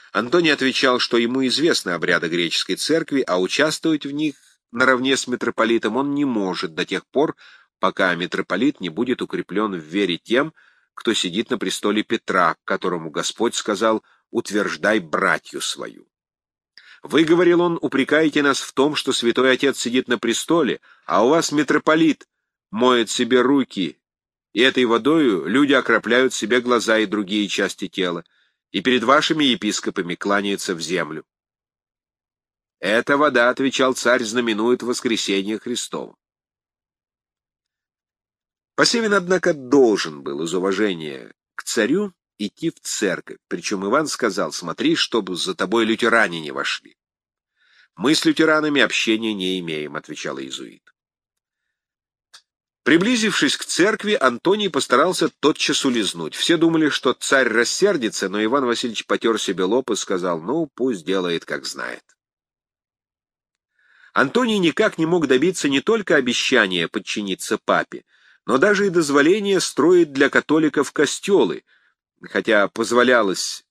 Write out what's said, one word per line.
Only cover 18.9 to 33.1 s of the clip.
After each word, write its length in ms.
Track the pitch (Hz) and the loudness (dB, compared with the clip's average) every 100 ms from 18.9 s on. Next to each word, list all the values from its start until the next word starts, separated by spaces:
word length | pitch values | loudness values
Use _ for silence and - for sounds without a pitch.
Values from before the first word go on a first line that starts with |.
| 143 | 0
что 180 | - | -2
Святой 400 | 120 117 117 131 | -2 0 2 4
Отец 260 | 127 139 123 | 4 2 0
сидит 280 | 123 127 123 | -2 -2 0
на 100 | 117 | -2
престоле, 640 | 120 110 - 165 123 76 _ _ - | -2 -2 0 0 2 -2 _ _ -2
а 200 | 87 117 | 2 4
у 40 | |
вас 220 | 165 - | 4 0
митрополит 760 | 147 147 147 - 156 160 - - _ _ _ _ | -2 0 0 2 4 4 0 -6 _ _ _ _
моет 380 | 107 127 120 107 | 0 2 4 2
себе 320 | - 117 123 | -2 2 2
руки, 560 | 123 139 123 - 82 - _ _ _ _ _ | 4 2 0 -4 -6 -6 _ _ _ _ _
и 100 | - | 0
этой 240 | 131 131 120 | 2 4 2
водою 600 | 117 120 160 139 90 73 | 2 2 2 4 2 0
люди 280 | 123 143 | 0 2
окропляют 600 | 135 120 110 107 120 127 | 2 2 0 2 2 2
себе 260 | - 107 123 | 0 0 0
глаза 400 | 120 123 101 110 | 2 0 2 0
и 60 | 107 | 2
другие 420 | 104 95 104 101 | -2 -2 -2 -2
части 400 | - 95 - 92 | -2 -4 -4 -10
тела, 380 | - 90 85 - _ _ _ _ | -4 -4 -4 -10 _ _ _ _
и 100 | 95 | -4
перед 220 | 110 123 | 0 0
вашими 420 | 113 147 151 156 143 | 4 2 2 0 0
епископами 720 | 110 104 95 110 101 87 87 | 0 -2 -4 -6 -6 -6 -4
кланяются 600 | 101 101 101 98 - 85 | -2 0 0 -4 -4 -6
в 60 | |
землю". 440 | 80 87 76 76 - _ _ _ _ _ _ _ _ _ _ _ _ _ _ _ | -4 -4 -4 -8 -16 _ _ _ _ _ _ _ _ _ _ _ _ _ _ _
"Эта 380 | 90 113 120 | -2 0 2